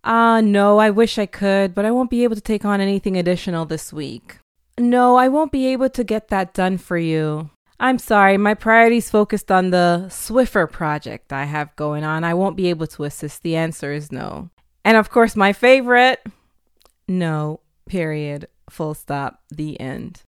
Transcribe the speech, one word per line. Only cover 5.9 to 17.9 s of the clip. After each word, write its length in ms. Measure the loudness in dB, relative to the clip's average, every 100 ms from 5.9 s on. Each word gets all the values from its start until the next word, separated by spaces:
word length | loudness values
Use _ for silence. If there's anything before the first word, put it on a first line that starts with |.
to 120 | -2
get 260 | -4 -6 _
that 260 | -4 -4
done 240 | -2 -2 -2
for 180 | -4 -4
you. 540 | 0 -2 -2 -6 -10 _ _ _
I'm 160 | -2 -2
sorry, 380 | 2 4 6 4
my 160 | 2
priority's 580 | 0 4 6 6 4 2
focused 400 | 0 2 -2 0
on 200 | 0 2
the 360 | 2 2 0 -4
Swiffer 600 | -14 -2 0 2 0 -2
project 600 | -4 -6 -6 -10 -16 _
I 120 | -10
have 300 | -6 -6 -8 -6
going 280 | -6 -4
on. 200 | -4 -4
I 100 | -2
won't 220 | 0 -2 -2
be 120 | -2
able 180 | -2 -8
to 160 | -8
assist. 380 | -10 -8 -14 -10
The 140 | -4 -2
answer 360 | -4 -6 -8
is 200 | -8 -10
no." 380 | -12 -10 -12 -16 _ _ _
And 120 | 2 2
of 140 | 2
course, 240 | 2 2
my 180 | 2 0
favorite, 680 | 4 4 4 4 4 4 0 -10 _ _ _ _ _ _ _ -6
"No, 520 | -4 -2 -4 -6 -10 _ _
period, 640 | -10